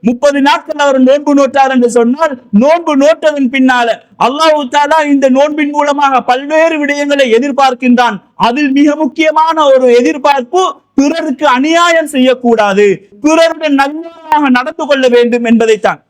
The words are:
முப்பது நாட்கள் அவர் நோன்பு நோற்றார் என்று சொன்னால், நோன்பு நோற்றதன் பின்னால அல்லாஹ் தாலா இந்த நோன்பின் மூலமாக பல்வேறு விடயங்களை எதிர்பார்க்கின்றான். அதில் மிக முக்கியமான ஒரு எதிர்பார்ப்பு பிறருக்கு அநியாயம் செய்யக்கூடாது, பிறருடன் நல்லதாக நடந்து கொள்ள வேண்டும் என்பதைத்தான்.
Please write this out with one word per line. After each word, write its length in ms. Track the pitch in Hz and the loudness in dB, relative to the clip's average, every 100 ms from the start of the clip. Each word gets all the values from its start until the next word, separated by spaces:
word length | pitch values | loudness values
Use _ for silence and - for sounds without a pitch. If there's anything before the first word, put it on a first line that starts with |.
| 202 | -2
முப்பது 320 | 247 285 285 277 | 0 0 0 0
நாட்கள் 360 | 320 - 302 285 | 0 -4 -2 0
அவர் 140 | 269 254 | 2 2
நோன்பு 260 | 285 294 285 | 2 2 0
நோற்றார் 340 | 269 277 269 262 | 0 0 0 2
என்று 140 | 240 240 | 0 0
சொன்னால், 360 | 233 277 320 254 - 202 | 0 0 -4 -6 -2 0
நோன்பு 320 | 269 330 339 285 | 2 0 0 0
நோற்றதன் 500 | 285 320 311 294 262 269 | 2 2 0 0 -4 0
பின்னால 420 | 262 247 240 208 _ _ 214 | 0 0 -2 -4 _ _ -4
அல்லாஹ் 340 | 277 320 302 269 285 | 0 0 0 -2 -2
தாலா 240 | 294 320 302 | 0 0 2
இந்த 160 | 285 269 262 | 2 2 2
நோன்பின் 380 | 294 294 294 294 | 0 0 -4 -2
மூலமாக 460 | 294 285 285 262 - | -2 0 0 -2 -2
பல்வேறு 480 | 254 285 311 330 320 | -4 -2 0 0 0
விடயங்களை 440 | 285 285 285 285 262 226 | -4 -4 -4 0 2 0
எதிர்பார்க்கின்றான். 800 | 285 269 269 247 254 247 240 202 _ _ 208 | 0 0 0 0 0 2 0 -2 _ _ -2
அதில் 240 | 240 294 269 | 0 -2 2
மிக 160 | 294 294 | 0 0
முக்கியமான 600 | 311 - 311 302 320 320 294 | -4 -2 0 0 0 0 2
ஒரு 160 | 262 254 240 | 4 4 2
எதிர்பார்ப்பு 640 | 254 302 285 277 247 359 330 - _ - | 0 -2 -2 -2 -2 -2 -2 -6 _ -2
பிறருக்கு 440 | 277 330 311 254 294 247 | -2 -2 -6 -4 -2 0
அநியாயம் 540 | 294 330 349 330 311 277 | 0 0 2 0 -2 -2
செய்யக்கூடாது, 720 | 254 247 247 226 208 196 208 185 - 202 294 | 0 0 0 0 0 2 2 0 -8 -6 0
பிறருடன் 520 | 320 330 320 311 277 | 2 2 0 -4 -2
நல்லதாக 600 | 277 302 339 330 320 302 285 247 | -2 -4 -14 -18 -4 -2 0 0
நடந்து 260 | 262 311 294 | -2 -8 -2
கொள்ள 160 | 277 262 240 | 0 2 2
வேண்டும் 300 | 240 240 233 | 2 -2 0
என்பதைத்தான். 500 | 226 226 214 202 156 _ | 0 2 0 -2 -4 _